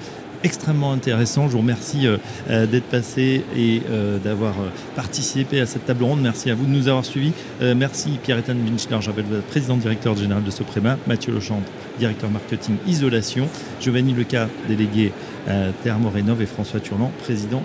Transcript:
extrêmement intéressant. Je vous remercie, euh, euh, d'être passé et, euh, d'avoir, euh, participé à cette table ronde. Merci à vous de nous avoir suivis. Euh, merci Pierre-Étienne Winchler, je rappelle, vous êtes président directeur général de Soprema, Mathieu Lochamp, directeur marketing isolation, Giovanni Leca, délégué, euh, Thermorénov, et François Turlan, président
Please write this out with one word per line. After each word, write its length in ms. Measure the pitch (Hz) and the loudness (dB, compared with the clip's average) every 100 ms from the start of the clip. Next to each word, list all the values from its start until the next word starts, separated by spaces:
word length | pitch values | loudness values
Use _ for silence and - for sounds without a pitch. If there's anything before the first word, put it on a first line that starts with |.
| - - - - | -10 -14 -14 -2
extrêmement 480 | 175 - 156 147 139 | -2 0 0 2 2
intéressant. 540 | 135 127 113 117 143 143 | 0 2 2 2 2 2
Je 40 | |
vous 80 | 120 | 4
remercie, 460 | 117 117 - 147 127 | 2 0 -2 2 4
euh, 120 | 104 - - - | 2 -2 -8 0
euh, 160 | 113 110 | 2 4
d'être 180 | 123 | 2
passé 580 | 123 123 113 135 131 131 - 123 | 2 -2 0 2 2 2 0 2
et, 240 | 117 113 123 | 4 2 0
euh, 280 | 110 104 101 | 0 0 0
d'avoir, 340 | 107 104 110 | 0 0 0
euh, 160 | 98 92 87 - | -2 -4 -6 -10
participé 680 | 143 113 - 127 135 135 139 | -8 -6 -4 -2 -2 0 0
à 60 | 120 | 0
cette 200 | 127 - | -2 -2
table 180 | 123 | 2
ronde. 160 | 120 147 | 2 2
Merci 280 | 123 113 127 | 2 0 0
à 40 | |
vous 120 | 113 135 | 0 2
de 40 | |
nous 160 | 139 127 | 4 4
avoir 160 | 131 127 | 2 0
suivis. 260 | 135 151 170 - - | 0 0 0 -6 0
Euh, 120 | 127 | 2
merci 360 | 123 135 - 151 135 | 4 2 -2 -4 -2
Pierre-Étienne 360 | - 117 120 123 | 0 0 0 0
Winchler, 360 | 110 117 - 113 | 0 0 0 -2
je 80 | 107 | 0
rappelle, 160 | 104 | -2
vous 100 | 104 107 | -2 -2
êtes 100 | 95 | 0
président 300 | 151 127 123 | 0 2 2
directeur 380 | 113 110 117 | 2 0 0
général 300 | 101 101 101 | 2 2 0
de 60 | 101 | 0
Soprema, 480 | - - 104 110 135 - | -4 -4 0 2 2 0
Mathieu 240 | 117 - | -2 0
Lochamp, 300 | 110 - 104 95 - - - | -2 -2 -4 -4 -10 -12 -2
directeur 320 | 117 101 107 | -2 0 -2
marketing 460 | 104 - 110 - 101 190 | -2 -4 -4 -2 -2 0
isolation, 600 | 160 135 117 107 127 139 - - - | 2 2 2 0 -2 -2 -4 -12 -4
Giovanni 320 | 127 123 131 | 0 2 4
Leca, 360 | 120 117 123 107 - 107 | 2 0 0 0 -4 -2
délégué, 420 | 107 107 104 104 - - - - | 0 2 2 2 0 -10 -8 -2
euh, 220 | 98 95 95 | 0 0 -2
Thermorénov, 600 | 120 107 113 101 104 113 | -2 0 0 2 2 0
et 40 | 101 | -2
François 340 | - 107 107 | -4 -4 -4
Turlan, 300 | - 101 127 160 | -4 -2 -2 -4
président 380 | - 110 104 131 | -4 -2 -2 -4